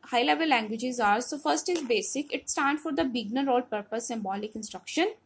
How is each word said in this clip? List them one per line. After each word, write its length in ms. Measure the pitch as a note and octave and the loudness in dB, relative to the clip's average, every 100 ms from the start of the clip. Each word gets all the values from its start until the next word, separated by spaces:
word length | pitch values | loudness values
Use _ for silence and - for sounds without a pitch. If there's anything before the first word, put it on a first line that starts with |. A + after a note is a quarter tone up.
high 180 | - A#3+ | -2 2
level 260 | C#4 D4+ D#4+ | 4 4 4
languages 520 | B3 G#3+ A3 B3+ A#3+ | 2 2 -4 -2 0
are. 200 | G#3 A3 | 2 4
So 200 | B3 D4 | 2 0
first 280 | D4+ D4+ - | 0 2 2
is 140 | F4 | -2
basic. 500 | B3+ G#3+ F#3+ C4+ D4 | 2 2 2 -2 -2
It 160 | D4 - | -4 -2
stands 360 | - C#4 D4+ | 0 2 0
for 80 | D#4+ | -2
the 140 | D4 C#4 | -2 0
Beginner 440 | A#3+ G3+ B3+ C#4 | -2 -2 -2 2
All 140 | B3 | 2
Purpose 460 | B3 G#3 G3+ A3+ A#3 | 0 -4 -6 -6 -4
Symbolic 460 | A3+ F#3+ G3+ G#3+ A3 | -4 -4 -6 -6 -8
Instruction 600 | G#3 F#3 - D4 G4 A4 | -10 -12 -4 0 0 -2